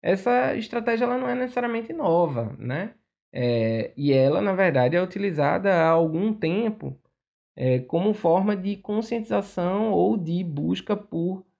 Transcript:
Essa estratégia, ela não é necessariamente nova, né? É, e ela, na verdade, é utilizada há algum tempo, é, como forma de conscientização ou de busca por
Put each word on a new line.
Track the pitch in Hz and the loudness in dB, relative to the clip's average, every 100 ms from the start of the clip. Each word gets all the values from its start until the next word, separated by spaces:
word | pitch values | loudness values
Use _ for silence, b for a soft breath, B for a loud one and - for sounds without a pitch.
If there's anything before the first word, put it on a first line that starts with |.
Essa | - 190 247 247 262 | 0 -2 2 0 0
estratégia, | - 220 240 226 226 | -2 -4 -4 -2 0
ela | 240 254 | 0 -2
não | 254 | -4
é | |
necessariamente | 247 254 247 247 233 226 | -4 -4 -4 -4 -4 -6
nova, | 330 220 165 165 127 110 - | -4 2 2 2 0 -6 -6
né? | 117 139 214 - _ _ _ | -6 -6 -6 -12 _ _ _
É, | 127 123 117 113 113 - - | -2 0 2 0 -2 -4 -2
e | 143 | 2
ela, | 135 135 170 | 4 4 4
na | 202 | 0
verdade, | 190 185 139 123 | 2 2 4 2
é | 175 | 2
utilizada | 180 196 202 151 143 185 196 | -2 -2 -2 0 0 2 2
há | 180 160 | 4 6
algum | 165 165 160 214 | 4 2 0 -2
tempo, | 214 160 190 233 214 139 135 _ _ _ _ _ - | -2 -2 0 -2 -4 -10 -12 _ _ _ _ _ -4
é, | 127 127 | 0 0
como | 127 160 196 | 0 0 0
forma | 208 170 175 202 | 2 2 4 2
de | 202 190 202 | -2 -4 -6
conscientização | - 208 226 233 220 208 202 - 175 196 220 | -4 -4 -2 -6 -2 -4 -2 -4 -2 0 0
ou | 185 185 220 | 2 2 0
de | 160 175 | -2 -4
busca | 180 143 160 185 - - | -4 -4 -2 -4 -2 -6
por | - 165 170 190 - _ | -4 -4 -4 -4 -12 _